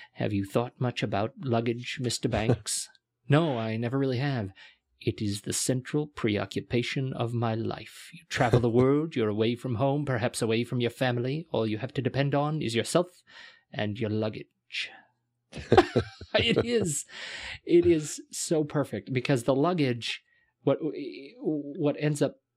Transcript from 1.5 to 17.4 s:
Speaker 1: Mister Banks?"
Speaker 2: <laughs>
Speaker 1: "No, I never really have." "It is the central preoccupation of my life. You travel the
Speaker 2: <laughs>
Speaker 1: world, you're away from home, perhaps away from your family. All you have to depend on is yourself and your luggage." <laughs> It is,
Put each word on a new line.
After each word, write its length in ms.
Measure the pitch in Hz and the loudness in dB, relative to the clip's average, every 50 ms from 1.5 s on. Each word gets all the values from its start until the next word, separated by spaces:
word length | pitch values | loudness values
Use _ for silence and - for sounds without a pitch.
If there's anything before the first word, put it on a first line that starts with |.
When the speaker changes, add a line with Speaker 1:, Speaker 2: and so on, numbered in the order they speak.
| 117 113 117 120 117 120 123 - - 147 | 0 0 0 -2 -4 -6 -8 -10 -8 -6
Speaker 1:
Mister 260 | 127 117 - - - - | -4 -4 -2 -2 -2 -2
Banks?" 600 | 110 104 107 113 120 - - - - - - - _ _ _ _ | 0 0 2 2 0 0 -2 -6 -6 -6 -8 -10 _ _ _ _
Speaker 2:
<laughs> 200 | _ _ _ - | _ _ _ 2
Speaker 1:
"No, 280 | 139 151 170 156 131 | 2 4 4 2 0
I 200 | 113 113 110 110 | -2 -2 -2 -2
never 200 | 113 120 117 127 | -2 -2 -2 -2
really 220 | 135 139 135 127 120 | 0 0 0 0 0
have." 320 | 139 143 135 120 101 95 - - - - - _ _ _ _ _ | -2 -2 -2 -2 -4 -6 -8 -14 -20 -20 -20 _ _ _ _ _
"It 220 | - 117 107 - | -4 -4 -4 -2
is 200 | 110 101 101 104 | -2 -4 -4 -4
the 100 | - - | -4 -4
central 560 | 101 - - - 127 127 123 - - 151 151 147 | -4 -2 0 0 -2 -2 -2 -2 -2 -2 -2 -4
preoccupation 1040 | - - - 110 104 98 98 - - 101 - - - 120 120 - - 147 131 131 | -4 -2 0 0 0 0 -2 -4 -4 -6 -4 -2 0 0 0 -2 -2 -4 -4 -4
of 200 | 131 - 120 117 | -4 -4 -4 -2
my 220 | 120 117 117 113 110 | -2 0 0 0 0
life. 560 | 113 110 104 - - - - - - - - | -2 -2 -4 -6 -8 -10 -14 -18 -20 -20 -20
You 120 | - - - - | -20 -20 -12 -6
travel 300 | - - - - - 123 | -2 0 4 4 4 4
the 100 | 117 120 | 4 4
Speaker 2:
<laughs> 120 | 110 123 | 4 4
Speaker 1:
world, 340 | 127 131 139 147 156 165 - | 4 4 4 2 0 -2 -2
you're 140 | 123 110 107 | 0 0 0
away 260 | 101 107 110 117 123 | 2 2 0 0 0
from 220 | 120 - 131 120 | -2 -4 -4 -2
home, 280 | 101 139 139 139 151 147 | 0 0 0 0 0 0
perhaps 380 | 139 131 113 120 120 - - | -2 0 0 0 -2 -2 0
away 220 | 127 110 113 117 120 | 0 0 2 0 0
from 160 | - 135 123 | 0 0 0
your 100 | 120 117 | 0 0
family. 560 | - - 131 127 123 123 120 131 139 156 170 - | 0 0 0 0 0 0 -2 -2 -4 -4 -6 -2
All 160 | - 107 113 110 | -2 0 0 0
you 100 | 107 104 | -2 -4
have 160 | - - - | -6 -6 -4
to 80 | - | -2
depend 320 | 120 - - 135 139 143 143 | -2 0 0 0 0 2 2
on 280 | 143 147 151 156 151 | 0 0 0 -2 -2
is 120 | - 113 117 | -2 0 0
yourself 320 | 113 104 - - 165 135 - - _ _ _ - - - - - _ _ _ | 0 0 2 2 2 2 0 -4 _ _ _ -20 -20 -20 -20 -20 _ _ _
and 240 | - - 107 104 101 120 | -6 -4 -4 -4 -4 -4
your 120 | 110 104 | -2 -2
luggage." 800 | 107 107 110 107 104 - - - _ _ _ _ - - - - - - - _ _ _ _ _ _ _ _ _ | 0 0 -2 -2 -4 -8 -12 -18 _ _ _ _ -10 -10 -10 -10 -12 -18 -20 _ _ _ _ _ _ _ _ _
<laughs> 180 | - - - - - 381 - - - 120 - - - - - - - | -16 -16 0 6 8 8 8 8 4 0 0 0 -4 -18 -4 0 2
It 320 | 208 220 233 196 - - | 4 4 4 4 4 2
is, 400 | 233 240 226 202 170 143 - - - - - - - - - | 2 2 2 2 0 -2 -4 -6 -10 -14 -14 -14 -12 -12 -12